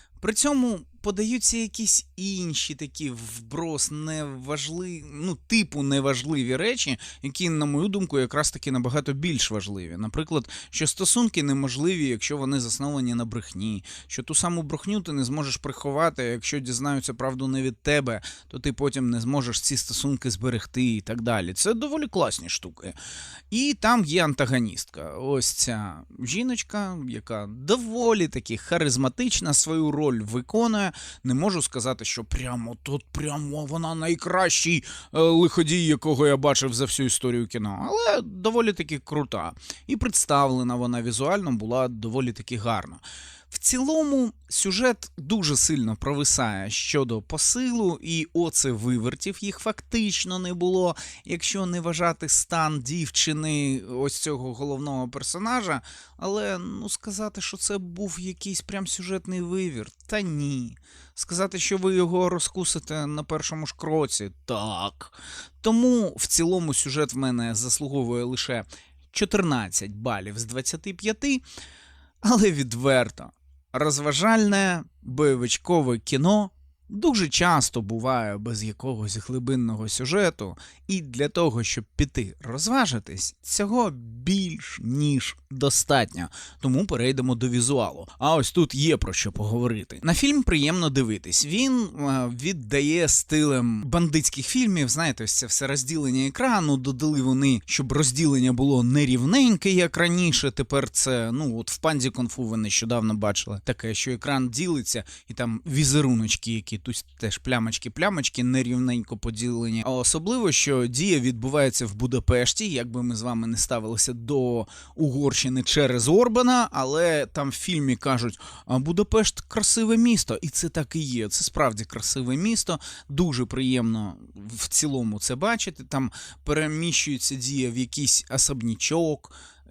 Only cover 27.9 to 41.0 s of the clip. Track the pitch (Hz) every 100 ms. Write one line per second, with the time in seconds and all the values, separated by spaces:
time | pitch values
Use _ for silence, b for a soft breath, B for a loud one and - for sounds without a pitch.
27.9 | 226 233 214 165 131 - 113 - 170 151
28.9 | 123 135 - 247 - 170 139 - 160 156
29.9 | 147 151 120 104 120 123 214 233 107 170
30.9 | - B B 127 127 190 180 - 131 117
31.9 | 127 107 - 110 - 127 123 117 117 -
32.9 | 139 - - 151 147 147 147 147 160 160
33.9 | 160 160 170 170 180 185 - 165 165 -
34.9 | B B 156 165 165 175 - 160 175 165
35.9 | 147 156 135 147 139 147 135 135 120 135
36.9 | - 131 - 127 120 113 117 107 98 294
37.9 | 415 466 415 233 190 196 233 226 190 156
38.9 | 151 - 147 139 107 82 - B B B
39.9 | 254 247 - - 143 139 127 123 123 123
40.9 | 120